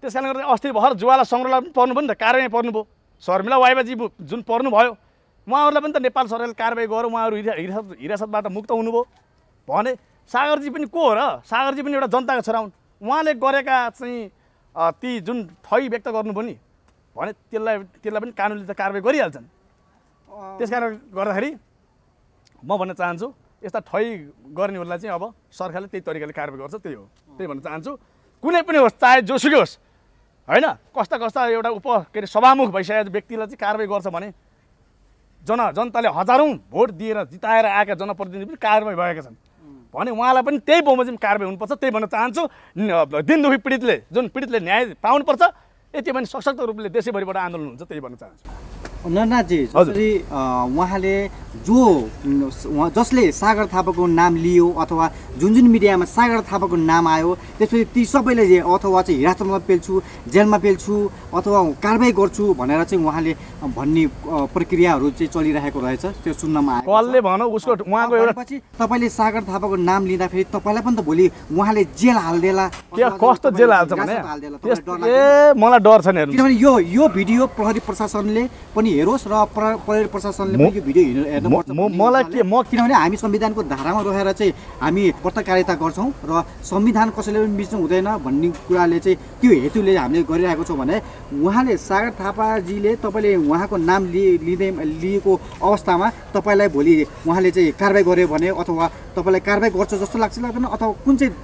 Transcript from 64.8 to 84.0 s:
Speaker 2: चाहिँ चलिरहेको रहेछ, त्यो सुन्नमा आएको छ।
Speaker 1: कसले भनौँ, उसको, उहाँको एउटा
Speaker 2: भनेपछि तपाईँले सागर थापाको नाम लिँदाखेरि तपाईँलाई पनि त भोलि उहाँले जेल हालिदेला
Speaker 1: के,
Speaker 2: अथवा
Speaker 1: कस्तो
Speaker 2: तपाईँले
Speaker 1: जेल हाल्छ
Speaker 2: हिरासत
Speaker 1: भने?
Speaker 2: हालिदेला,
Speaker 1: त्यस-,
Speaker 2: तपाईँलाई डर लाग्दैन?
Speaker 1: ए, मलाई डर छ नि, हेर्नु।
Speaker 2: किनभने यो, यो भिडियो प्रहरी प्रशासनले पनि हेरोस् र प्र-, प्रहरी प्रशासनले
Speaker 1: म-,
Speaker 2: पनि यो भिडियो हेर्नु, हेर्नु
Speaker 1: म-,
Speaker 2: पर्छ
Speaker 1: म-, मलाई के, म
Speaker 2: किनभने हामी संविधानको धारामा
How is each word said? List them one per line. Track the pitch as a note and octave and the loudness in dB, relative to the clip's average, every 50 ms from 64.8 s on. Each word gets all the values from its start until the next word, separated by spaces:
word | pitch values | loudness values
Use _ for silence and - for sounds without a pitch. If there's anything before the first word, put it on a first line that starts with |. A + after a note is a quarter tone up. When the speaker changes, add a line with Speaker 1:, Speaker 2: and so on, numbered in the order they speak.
| F3 F3+ D#3+ C#3 C3 D3 | 4 4 4 2 0 -2
Speaker 2:
चाहिँ | C3 - E3 D3+ | -2 -2 -6 -4
चलिरहेको | - E3+ D#3 D#3 D3+ D3+ C#3+ C#3+ C#3 C#3+ | -2 -2 -2 0 0 -2 -4 -4 -6 -4
रहेछ, | B2 B2+ C3 B2 - | -4 -4 -4 -4 -6
त्यो | F#3 G3+ - - E3 D#3 | -8 -8 -6 -6 -8 -6
सुन्नमा | - - D#3 D#3 D3+ C#3+ C#3 B2+ | -6 -4 -2 0 0 0 0 0
आएको | A#2+ B2 F#3 G3 G#3+ | -2 0 2 2 2
छ। | A3+ | 2
Speaker 1:
कसले | A#3+ B3+ B3+ | 4 2 2
भनौँ, | A3+ F#3+ F#3 F#3+ A#3 A#3+ | 2 2 0 0 -2 -2
उसको, | A3 A3 - B3+ | -4 -4 -2 -2
उहाँको | A#3 F#3 G#3 F3 G3 A3 A#3 A#3+ A#3+ | -2 -2 -2 -2 -2 0 0 2 2
एउटा | A#3 A3+ A#3 | 2 2 2
Speaker 2:
भनेपछि | A3 A#3 B3 - C4+ C#4+ - _ - - | 0 -2 -8 -12 -12 -14 -14 _ -6 -4
तपाईँले | A#3 G#3+ A3+ A#3+ A#3+ A#3 | -4 -2 0 -2 -2 -2
सागर | - - - A3 G#3 A3+ G#3+ | -2 0 0 0 0 -2 -6
थापाको | F#3 F#3 G3 F#3 G#3 G3 | -4 -6 -4 -4 -2 -2
नाम | F#3 F3 E3+ F#3 G3 G3 | 0 0 2 2 0 0
लिँदाखेरि | F#3 F#3 F3+ F#3 F3+ F3+ F#3 F#3+ | 0 -2 -2 -2 -2 -2 -2 -4
तपाईँलाई | - - G#3 - G3+ G#3+ A3+ A3 | -2 -4 -6 -4 -2 -2 -2 0
पनि | A#3+ A#3+ | 0 -2
त | A3 | 0
भोलि | F#3 D3 D#3 E3 F#3 F3 - - - - | 0 0 4 4 4 4 4 -2 -12 -4
उहाँले | D3+ E3+ G#3 G#3 A3 G#3+ G3 | -2 0 0 2 2 0 0
जेल | D3 - - F#3 B3 B3 | -2 -2 2 2 4 4
हालिदेला | A3 E3+ E3 E3 E3+ E3+ F#3+ F#3+ F#3+ F#3+ F3+ | 4 0 0 -2 0 2 2 2 2 0 -2
Speaker 1:
के, | - - - _ - G#3+ B3 | -4 -10 -18 _ 0 2 2
Speaker 2:
अथवा | B3 G3 F#3+ | 2 2 2
Speaker 1:
कस्तो | G3+ B3 B3 - - C#4+ | 4 4 4 4 2 -2
Speaker 2:
तपाईँले | G#3+ F3+ | 4 6
Speaker 1:
जेल | A#3+ A#3+ | 6 6
हाल्छ | G#3+ F#3 F3 D#3+ F#3 | 6 4 4 2 0
Speaker 2:
हिरासत | F3 G3+ - | -4 -2 -2
Speaker 1:
भने? | G#3+ A#3 - D#3 | -4 -4 -6 -6
Speaker 2:
हालिदेला, | D3+ D3 C#3+ D3 C#3+ C#3+ | -10 -10 -10 -12 -14 -10
Speaker 1:
त्यस-, | - G#3+ B3 - | -2 -2 -2 -2
Speaker 2:
तपाईँलाई | - - - F3 E3+ A3+ | -2 -8 -8 -2 0 2
डर | B3 | 4
लाग्दैन? | C4 C#4 C#4+ C#4+ C#4+ D4 D4 C#4+ A#3+ | 6 6 8 8 8 8 8 8 8
Speaker 1:
ए, | G#3+ | 6
मलाई | A#3 B3 A#3+ | 8 8 8
डर | G3 G#3+ A3 G#3+ | 10 10 8 8
छ | E3 F#3 | 8 4
नि, | F#3+ F3 | 2 2
हेर्नु। | D3+ C#3+ C#3 | 0 0 2
Speaker 2:
किनभने | C4 C4 C4+ C4 | 2 4 4 4
यो, | A3+ A#3 C#4+ C4 A#3 | 6 6 6 6 6
यो | F3 E3+ F3 A#3 D4+ D4+ | 4 2 2 4 4 4
भिडियो | F3+ F#3+ G3 F#3 A3+ A#3+ C4 C4 | 4 2 0 2 2 2 2 0
प्रहरी | - - G#3+ G#3 A3+ A3 | 0 -2 -2 -2 -2 -2
प्रशासनले | - - - - A3 G3+ - G#3 G3+ G#3 G#3+ A3 A#3+ B3+ - - - - - | -4 -6 -6 -6 -6 -4 -4 -4 -2 -2 0 -2 -2 -2 -6 -14 -20 -8 -2
पनि | G#3+ A3 A3+ F3+ C#3+ | 0 2 2 2 2
हेरोस् | D3+ F#3 A#3+ C4 - G3+ | 2 2 0 0 -2 -2
र | G#3 G#3+ G#3+ | 0 0 0
प्र-, | G#3 - G#3+ G#3+ A3 A3+ A3 - | 0 0 -2 -2 -2 -2 -2 -4
प्रहरी | - G#3 G#3+ G#3+ | -2 0 0 0
प्रशासनले | G#3 G#3 G3+ F#3 G3+ F#3+ - G3 F#3+ G2+ B2 | -2 -4 -6 -6 -6 -6 -4 -4 -2 2 4
Speaker 1:
म-, | C#3+ F3 | 4 4
Speaker 2:
पनि | G3 G3+ | 4 2
यो | |
भिडियो | D#3 C3+ C#3 F3+ F3+ | -4 2 4 4 4
हेर्नु, | C#3 B2 C3+ D3 | 4 2 -2 -4
हेर्नु | D3 D3+ C#3+ G2+ A2+ | -2 -4 -4 0 2
Speaker 1:
म-, | B2+ E3 | 0 0
Speaker 2:
पर्छ | E3+ - | 0 -2
Speaker 1:
म-, | C3 D3+ F#3 G#3 F#3 F3 | -4 -2 -2 -2 0 2
मलाई | G3+ A#3 B3 C4 C4 | 2 4 4 2 0
के, | - F4 C4 A3 | 0 0 -2 0
म | F#3 G3+ B3 | 2 2 0
Speaker 2:
किनभने | B3+ - - A#3 A#3+ A#3 C4+ | 0 0 0 0 2 4 4
हामी | B3+ D#3 E3+ G3 G3 | 4 2 2 -2 -2
संविधानको | - A3 G3+ G#3+ A3 G#3+ G#3+ G#3+ G3+ | -2 -2 -2 0 0 -2 -2 -4 -6
धारामा | C#3 C#3 C3 C3+ D#3 F#3 G#3+ | -6 -6 -6 -4 -2 -2 -2